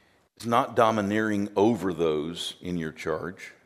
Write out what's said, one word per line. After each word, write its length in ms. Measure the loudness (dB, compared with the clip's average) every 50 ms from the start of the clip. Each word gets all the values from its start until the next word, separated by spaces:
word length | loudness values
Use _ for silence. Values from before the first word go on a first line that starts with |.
| _ _ _ _ _ _ _ _
is 100 | -4 0
not 280 | 2 2 2 2 2
domineering 760 | 4 4 4 4 2 0 0 0 0 0 0 0 -2 -2 -2 2
over 380 | 4 4 4 4 2 -2 -4 -2
those 640 | 0 0 0 0 0 -2 -4 -6 -8 -10 -10 -10 _
in 180 | -8 -6 -4 -4
your 140 | -4 -6
charge 600 | -8 -8 -6 -6 -4 -4 -6 -8 -12 -12 -16 -20 -20 _ _